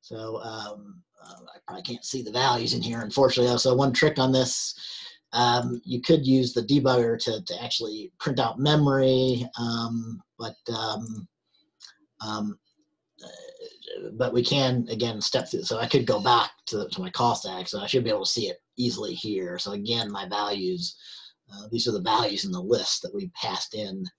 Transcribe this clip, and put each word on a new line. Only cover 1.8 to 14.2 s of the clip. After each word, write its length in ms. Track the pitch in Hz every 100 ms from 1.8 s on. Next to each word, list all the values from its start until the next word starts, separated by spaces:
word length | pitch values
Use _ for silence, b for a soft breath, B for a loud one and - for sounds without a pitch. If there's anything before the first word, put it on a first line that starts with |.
can't 220 | - 120
see 180 | - 135
the 100 | 117
values 420 | 113 135 123 -
in 80 | 123
here, 180 | 117 117
unfortunately. 560 | 110 - 131 127 123 120
So 160 | 135
one 180 | 127 139
trick 260 | 123 156 151
on 140 | 131
this, 420 | 131 127 - - - B B B B _
um, 480 | 123 120 123 123 120
you 160 | - 123
could 260 | 127 160 131
use 260 | 131 123
the 100 | 123
debugger 560 | 107 143 131 123 117 113
to, 180 | - 107
to 180 | 92 87
actually 480 | - - 113 107 98 _
print 220 | - 131
out 180 | 98 101
memory, 880 | 143 151 143 135 131 131 131 120 120 -
um, 640 | 117 117 117 117 113 113 - _
but, 180 | 113 - -
um, 560 | 113 110 107 113 110 - _ _ _ _ _ B B _ _
um, 360 | 110 107 104 - _ _ _ _ _ _
uh, 840 | - - 523 - - - - - 107
but 200 | 107